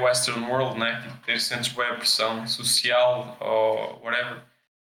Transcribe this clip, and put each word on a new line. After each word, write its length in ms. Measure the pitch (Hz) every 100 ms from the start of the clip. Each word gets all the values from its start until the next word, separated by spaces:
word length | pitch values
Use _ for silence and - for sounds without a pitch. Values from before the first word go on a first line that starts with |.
Western 420 | 123 123 - 117 117
World, 340 | 131 127 113
né? 200 | 113 117
Tipo, 160 | - -
ter, 200 | - 120
sentes 280 | - 120 117
bué 160 | 123 120
a 40 |
pressão 500 | 117 - - 110 113 113
social 880 | - 117 - 120 123 123 123 123 -
ou 600 | 107 110 110 110 107 -
whatever. 400 | 117 120 123 - - _ _ _